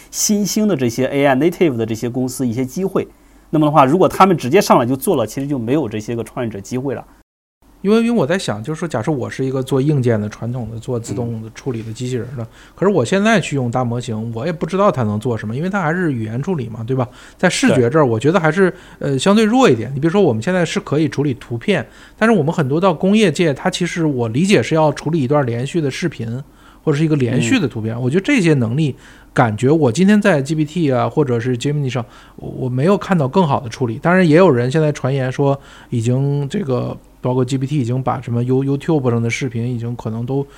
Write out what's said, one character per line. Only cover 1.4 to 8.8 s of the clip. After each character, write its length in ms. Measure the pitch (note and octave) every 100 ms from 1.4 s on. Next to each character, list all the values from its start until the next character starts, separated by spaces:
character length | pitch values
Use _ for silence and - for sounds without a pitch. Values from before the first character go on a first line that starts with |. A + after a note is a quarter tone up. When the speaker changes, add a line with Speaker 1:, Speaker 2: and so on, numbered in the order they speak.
| E3 F#3 E3+ A#2+
Speaker 1:
的 80 | A2
这 100 | G#2+
些 140 | A#2+
公 180 | B2+ B2+
司 180 | B2+ B2+
一 60 |
些 140 | A2+ B2+
机 180 | F3
会。 240 | F#3+ F#3+ - - - _ _
那 60 | D#3
么 80 | D3+
的 60 |
话， 140 | D3+ C3
如 120 | F3+
果 120 | D3+
他 160 | - G3
们 100 | E3
直 140 | B2
接 100 | E3
上 180 | - F#3
来 80 | A#2+
就 80 |
做 220 | C3 G#3+ D3+
了， 100 | A2
其 140 | -
实 80 | C#3
就 100 | C#3
没 140 | A2+
有 160 | D3+ B2
这 100 | G#2+
些 160 | G#2+
个 80 | A#2 A2
创 200 | - A#2+
业 60 |
者 80 | G2
机 180 | F#2+ B2
会 160 | C#3
了。 120 | A2+ - - _ _ _ _ _ _
Speaker 2:
因 80 | F#3+
为， 60 | A3
因 40 |
为 80 | A#3
我 160 | A#3 C#3
在 100 | F#3+
想， 240 | - G#2
就 140 | A2+
是 40 |
说 60 | D#3+